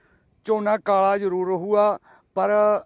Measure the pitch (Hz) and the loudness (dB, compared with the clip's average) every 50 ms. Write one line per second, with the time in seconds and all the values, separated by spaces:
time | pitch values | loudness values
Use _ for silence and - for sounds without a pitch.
0 | _ _ _ _ _ _ _ _ _ 220 214 214 208 208 214 214 - 208 202 190 | _ _ _ _ _ _ _ _ _ -4 -4 -2 0 -2 -2 -2 0 0 2 2
1 | 190 196 202 202 202 190 180 185 180 185 185 170 170 208 208 208 208 208 202 - | 2 2 0 0 -2 -4 -4 -4 -4 -4 -4 -4 -2 0 0 2 2 2 0 -4
2 | - - - _ _ _ _ 190 190 202 208 208 208 208 208 - - | -10 -18 -20 _ _ _ _ -4 -2 0 2 2 2 2 0 -2 -4